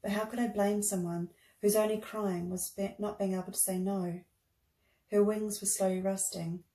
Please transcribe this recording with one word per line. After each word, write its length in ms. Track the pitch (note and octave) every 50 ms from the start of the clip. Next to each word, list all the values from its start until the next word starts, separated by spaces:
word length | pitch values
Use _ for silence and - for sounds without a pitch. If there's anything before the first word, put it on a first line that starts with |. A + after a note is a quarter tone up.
But 100 | - G#3
how 140 | G3+ G#3 A3
could 140 | A3 - A#3+
I 80 | A#3+
blame 340 | A#3 G3+ G#3 G3+ G3+ G#3 G#3
someone 480 | G3+ - G3+ F#3 F3 E3+ E3+ E3+ E3+ F3 - _ _ - _ _
whose 140 | - G#3 G#3
only 220 | G#3+ G#3+ G#3+ G#3+
crime 520 | G#3+ - - - G#3+ G#3 G3 F3+ F3 F3 F3+
was 200 | F#3 F3+ - -
be-, 260 | - - G3 G3 - -
not 200 | G#3 G#3 G#3 -
being 140 | G3+ F#3+ F#3
able 180 | F#3 F3 F#3+
to 20 | G3
say 240 | - - - F#3
no? 440 | F#3 F#3 G3 G3 F#3+ F3+ F3 E3+ F3+ - _ _ _ _ _ _ _ _ _ _ _ _ _ _ _ _ _
Her 120 | G#3 G#3 G#3
wings 360 | G#3 G#3+ G#3+ G#3+ G#3 G3+ -
were 80 | G3+
slowly 340 | G3 - - G3 F#3+ F#3 F#3
rusting 640 | F#3 F#3+ G3 F#3+ - - - F3+ E3 E3 E3+ F3+ - _